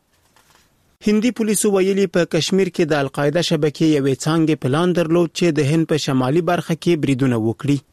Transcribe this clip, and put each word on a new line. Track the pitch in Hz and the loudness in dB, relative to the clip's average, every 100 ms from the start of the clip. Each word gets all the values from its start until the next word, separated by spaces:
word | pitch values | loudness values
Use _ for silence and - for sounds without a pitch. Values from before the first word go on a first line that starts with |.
| _ _ _ _ _ _ _ _ _ _ | _ _ _ _ _ _ _ _ _ _
هندي | - 214 240 | 0 2 0
پولیسو | - 214 202 214 | 0 -2 0 2
ویلي | 196 190 196 196 | 2 2 2 0
په | 185 165 | 0 0
کشمیر | 170 - 190 185 | 0 0 0 0
کې | - 160 | 0 0
د | 147 | 0
القاعده | 135 - 143 160 | -2 -2 -2 0
شبکې | - 160 151 - 160 | 0 0 -2 0 2
یوې | 147 139 | 2 0
څانګې | 131 156 165 160 151 | -2 -2 0 0 0
پلان | 131 147 180 | -2 0 0
درلود | 175 165 170 175 | 0 0 0 0
چې | - 175 147 | 0 0 0
د | 139 | 0
هند | 165 160 | 0 0
په | 151 | -2
شمالي | - 131 127 156 | -2 -2 0 0
برخه | 170 175 - | 0 -2 -2
کې | 165 170 170 | -4 0 0
بریدونه | 131 131 135 117 | 0 0 0 0
وکړي. | 110 110 131 143 - | -2 -2 -2 -2 -4